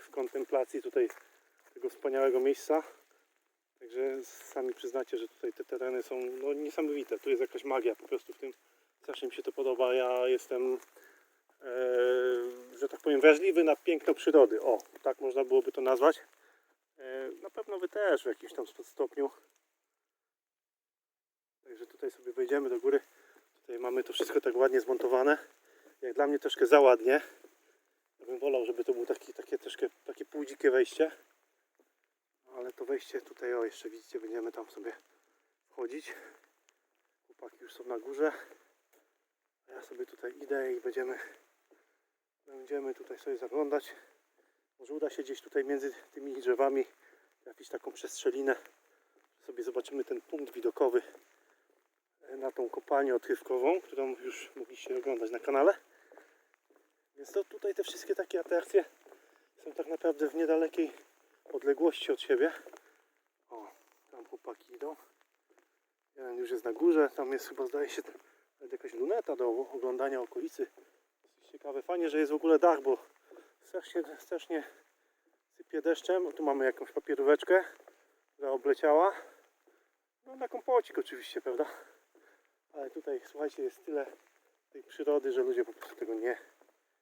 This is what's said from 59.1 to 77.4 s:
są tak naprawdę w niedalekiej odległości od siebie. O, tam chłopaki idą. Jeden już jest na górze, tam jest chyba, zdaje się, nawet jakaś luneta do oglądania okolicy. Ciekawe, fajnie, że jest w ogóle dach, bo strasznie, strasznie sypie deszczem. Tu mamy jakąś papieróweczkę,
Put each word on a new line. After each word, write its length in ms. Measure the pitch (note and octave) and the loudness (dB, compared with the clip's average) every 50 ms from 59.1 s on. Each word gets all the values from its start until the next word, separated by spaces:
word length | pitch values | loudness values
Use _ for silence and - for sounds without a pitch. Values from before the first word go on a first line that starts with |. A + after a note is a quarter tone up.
| - - _ _ _ _ _ _ _ _ - | -20 -20 _ _ _ _ _ _ _ _ -16
są 80 | - | -12
tak 160 | D3 - D#3+ D3+ | -10 -8 -6 -6
naprawdę 420 | E3 D#3+ - E3 D#3 C#3+ D3+ C#3+ | -6 -2 0 0 0 2 0 -2
w 60 | - | 0
niedalekiej 560 | D#3+ E3 D3+ D#3+ D#3+ E3 D#3 - - E3 D3 - - - _ _ _ _ _ _ _ _ - - | 0 2 2 4 2 2 2 0 -2 -2 -2 -4 -10 -20 _ _ _ _ _ _ _ _ -10 -8
odległości 580 | C3 - C#3 C#3+ C#3 D#3+ E3+ - - - - | -2 0 0 2 4 4 2 2 0 -2 -4
od 100 | C#3 - | -4 -4
siebie. 300 | - - C#3+ B2 C#3 E3 D#3 - - - - - - _ _ _ _ _ _ _ _ _ _ _ _ _ | 0 0 2 4 4 2 0 -4 -12 -18 -20 -20 -20 _ _ _ _ _ _ _ _ _ _ _ _ _
O, 220 | B2 A2+ G#2 G2 - _ _ _ _ _ _ _ | -18 -16 -16 -18 -20 _ _ _ _ _ _ _
tam 140 | - B2+ A2+ | -20 -20 -20
chłopaki 480 | - - A#2+ - C3 A2 - _ _ A#2+ | -18 -18 -16 -14 -14 -14 -14 _ _ -16
idą. 220 | A#2 C3+ D3+ D#3 - - _ _ _ _ _ _ _ _ _ _ _ _ _ _ _ _ _ _ _ _ _ _ | -10 -10 -10 -10 -12 -16 _ _ _ _ _ _ _ _ _ _ _ _ _ _ _ _ _ _ _ _ _ _
Jeden 220 | C#3+ C3 B2+ A#2+ B2 | -14 -12 -10 -8 -6
już 140 | B2 A#2 | -6 -4
jest 140 | B2+ A#2+ - | -6 -4 -4
na 80 | A#2 A2 | -4 -2
górze, 360 | A2+ D3+ F3 E3 D#3 D3 C3+ - | 4 6 6 8 6 6 4 2
tam 160 | - C#3 C3 C3+ | -2 -4 -4 -4
jest 160 | B2 - - | -6 -6 -8
chyba, 160 | - - C3+ | -8 -8 -6
zdaje 240 | B2+ - C#3+ D3 C3 | -6 -4 -4 -4 -4
się, 120 | - - - - - - - _ _ _ _ _ _ _ | -6 -8 -10 -12 -16 -20 -20 _ _ _ _ _ _ _
nawet 120 | - B2 | -16 -14
jakaś 220 | C3 - - B2+ - | -14 -12 -12 -12 -6
luneta 420 | A#2 B2+ D#3 G#3 A#3+ - - D3 | -4 -2 -2 -2 -2 -2 -4 -4
do 140 | B2 B2+ A#2+ | -2 -2 0
oglądania 720 | A2+ B2 C3+ B2+ - C3 B2 B2+ B2+ B2 C3 C#3 C3+ B2+ | 0 -2 -4 -6 -6 -6 -4 -4 -2 -2 -4 -4 -4 -4
okolicy. 460 | A#2+ A2+ - - - - - - - - - - - _ _ _ _ _ _ _ _ _ _ _ _ | -6 -6 -8 -8 -8 -8 -8 -8 -8 -8 -8 -14 -20 _ _ _ _ _ _ _ _ _ _ _ _
Ciekawe, 380 | _ - - - C#3+ C3+ C#3 | _ -20 -16 -14 -10 -10 -8
fajnie, 280 | - - F3+ F3 E3+ D#3+ | -6 -4 -2 -2 -2 0
że 100 | D3 D3+ | 2 2
jest 120 | D#3 C#3 | 2 2
w 40 | D3+ | 0
ogóle 240 | D3+ - E3 D#3+ D3 | 2 6 6 8 8
dach, 220 | E3+ F3 D#3+ C#3+ | 8 8 6 6
bo 160 | C3+ C3+ C3 - - - _ _ _ _ - - - _ _ _ | 4 2 0 0 -2 -8 _ _ _ _ -20 -20 -20 _ _ _
strasznie, 420 | _ - - F#3 - - - F3 D#3 D#3 D#3 - | _ -12 -10 -10 -10 -6 -6 -6 -6 -6 -10 -16
strasznie 460 | - - F#3 D#3+ - - E3+ D#3 C#3+ - - - _ _ _ _ _ _ _ _ _ _ _ _ _ _ _ - | -12 -10 -10 -10 -8 -6 -6 -6 -6 -8 -14 -20 _ _ _ _ _ _ _ _ _ _ _ _ _ _ _ -20
sypie 240 | - - - D#3 | -16 -8 -6 -2
deszczem. 520 | C#3+ D#3+ E3 - - - F#3 F#3 F3+ D#3+ - | 0 0 0 0 0 0 0 0 0 -2 -4
Tu 100 | - D#3 | -4 -2
mamy 220 | D3 C3+ C#3 C3 | -2 0 2 2
jakąś 260 | C3 - - C3 - | 0 0 -2 -8 -8
papieróweczkę, 720 | - D3 - - D3+ C3+ C#3 C#3 D3 D3 | -8 -8 -4 -4 -2 2 4 6 4 4